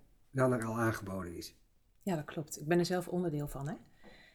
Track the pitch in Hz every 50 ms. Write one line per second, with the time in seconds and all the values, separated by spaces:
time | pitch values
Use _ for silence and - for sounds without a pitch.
0 | - - - _ _ _ - 131 131 127 123 117 113 113 117 117 113 113 107 -
1 | 101 95 95 95 90 87 85 - - - - - _ _ _ _ _ _ _ _
2 | _ 202 180 151 147 - - 170 147 - - - 151 151 175 175 170 170 180 180
3 | 180 - - 180 180 170 151 147 143 147 - 131 139 147 220 330 - - - -
4 | - - - - - - -